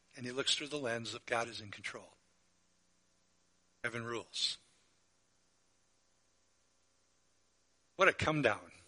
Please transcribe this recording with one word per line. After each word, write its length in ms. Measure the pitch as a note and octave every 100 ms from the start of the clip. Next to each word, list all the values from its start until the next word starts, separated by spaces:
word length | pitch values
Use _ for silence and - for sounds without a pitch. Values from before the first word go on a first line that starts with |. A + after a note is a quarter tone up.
| _ -
and 80 | B2
he 60 |
looks 240 | B2+ C#3 -
through 120 | D3
the 100 | D3
lens 360 | B2+ A#2 A2+
of 120 | A#2 -
God 220 | A#2+ A#2
is 140 | G#2+
in 100 | G#2
control. 400 | G2 G#2 A#2 F#2+ - _ _ _ _ _ _ _ _ _ _ _ _ _ _ _ _
Heaven 200 | A#2+ A#2
rules. 540 | A#2 A#2 - - - - - _ _ _ _ _ _ _ _ _ _ _ _ _ _ _ _ _ _ _ _ _ _ _ _ _ _ _ _ _ _ _ _ -
What 120 | F#3
a 60 |
come 280 | - - D3+
down 300 | B2+ G2+ - -